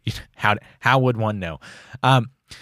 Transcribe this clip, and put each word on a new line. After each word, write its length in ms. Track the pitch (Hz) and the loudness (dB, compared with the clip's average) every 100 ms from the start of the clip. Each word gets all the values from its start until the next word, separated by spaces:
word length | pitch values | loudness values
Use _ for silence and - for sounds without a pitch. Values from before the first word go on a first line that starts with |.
| - | -12
<laughs> 220 | - - - | -12 -14 -4
how, 200 | 107 104 - _ | -2 -2 -6 _
how 180 | 120 135 | 0 2
would 180 | 127 110 | 2 0
one 220 | 110 104 | -4 -4
know? 200 | 87 76 - - - - | -8 -10 -16 -20 -20 -2
Um, 300 | 127 131 117 _ _ - | 2 2 2 _ _ -20